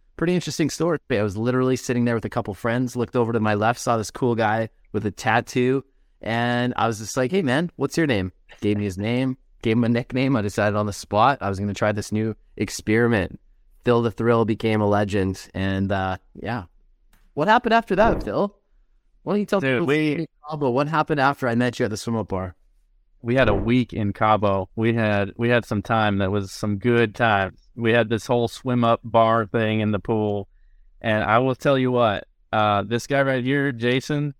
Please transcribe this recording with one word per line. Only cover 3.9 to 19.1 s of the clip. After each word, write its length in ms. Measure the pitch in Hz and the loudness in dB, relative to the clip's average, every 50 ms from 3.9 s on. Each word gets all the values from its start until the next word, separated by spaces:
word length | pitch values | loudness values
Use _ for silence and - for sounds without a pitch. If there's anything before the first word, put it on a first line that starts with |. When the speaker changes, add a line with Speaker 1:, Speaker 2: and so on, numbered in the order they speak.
| 117 | -2
Speaker 1:
this 140 | 113 104 - | -2 -2 -6
cool 240 | - - 135 123 117 | -4 -2 0 0 0
guy 340 | 110 113 104 110 113 113 110 - _ _ _ - | 2 0 0 0 0 -2 -4 -8 _ _ _ -6
with 140 | 107 92 | -4 -4
a 40 | 104 | -4
tattoo, 720 | 95 - - 110 110 117 113 - - 127 123 127 131 139 - - _ _ _ _ _ _ | -6 -4 -2 0 0 0 0 -2 -2 0 0 2 0 -2 -4 -8 _ _ _ _ _ _
and 540 | - - 113 117 120 120 120 120 123 123 120 | -6 -4 -2 -2 0 0 0 0 -2 -2 0
I 100 | - 107 | 0 0
was 120 | 117 113 104 | 0 -2 -4
just 180 | 110 104 - | -8 -8 -4
like, 140 | 135 131 127 | -2 -2 0
"Hey, 100 | 185 196 | 0 -2
man, 300 | 180 131 123 147 175 170 - | 0 0 0 0 -2 -4 -4
what's 200 | - 135 139 - | -6 -6 -4 0
your 100 | - 165 | 0 0
name?" 260 | 147 123 98 92 92 - _ _ _ - - | 0 0 0 -2 -4 -6 _ _ _ -16 -4
Gave 160 | - 104 104 | -2 0 0
me 80 | 104 104 | 0 -2
his 140 | 101 90 92 | -4 -4 -4
name, 400 | 101 110 120 123 131 131 131 - _ _ _ _ - | -4 -2 -2 0 -2 -2 -4 -6 _ _ _ _ -2
gave 160 | 117 110 120 | 0 2 2
him 60 | 120 | 2
a 40 | 113 | 2
nickname. 480 | 120 117 123 - - 127 135 131 139 | 2 0 -2 -2 -2 -2 0 2 0
I 60 | 113 101 | 0 0
decided 340 | 104 - - 104 107 101 | -2 -2 0 0 0 2
on 80 | 107 107 | 0 -2
the 80 | 104 95 | -2 -4
spot 460 | - - - 101 104 113 135 139 - | -8 -8 -2 2 4 4 4 2 0
I 80 | 90 101 | -2 -4
was 100 | 98 95 | -4 -2
gonna 140 | 101 101 98 | -4 -4 -2
try 180 | - 113 107 | 0 0 0
this 220 | 107 104 101 - 107 | 0 -2 -4 -4 -4
new 240 | 107 110 110 107 - _ _ _ - | -2 -2 -4 -4 -8 _ _ _ -6
experiment. 840 | 107 95 - - - - 107 113 120 117 120 101 90 - - - _ _ _ _ _ _ _ _ _ | -6 -6 -6 -8 -2 0 2 2 4 4 2 2 0 -2 -6 -14 _ _ _ _ _ _ _ _ _
Phil 160 | 123 120 117 117 | 2 2 4 2
the 80 | 117 | 0
Thrill 340 | 101 - 113 117 117 113 113 | -2 0 2 2 4 4 4
became 380 | 104 113 - - 113 110 107 107 | 2 0 0 0 0 2 2 2
a 40 | |
legend, 640 | 104 101 101 104 98 98 101 95 98 95 - - - _ | 2 2 2 0 0 0 0 0 0 -2 -6 -10 -12 _
and, 360 | 95 95 98 95 95 98 95 | -4 -4 -2 -2 -2 -2 -2
uh, 280 | 101 95 95 95 92 85 - _ _ | -2 -2 -2 -2 -4 -6 -8 _ _
yeah. 300 | - - 98 117 120 90 - _ _ _ _ _ _ _ _ _ _ _ _ _ | -12 -8 -8 -8 -8 -10 -12 _ _ _ _ _ _ _ _ _ _ _ _ _
What 140 | 139 151 202 | -2 2 2
happened 240 | 220 240 - 233 220 | 2 2 4 2 2
after 240 | 233 226 - 196 | 2 2 2 2
that, 260 | 170 - - - - - | 4 4 4 2 0 -4
Phil? 320 | 107 98 139 196 202 - _ _ _ _ _ _ _ _ _ _ _ | -4 -2 -2 -2 -2 -4 _ _ _ _ _ _ _ _ _ _ _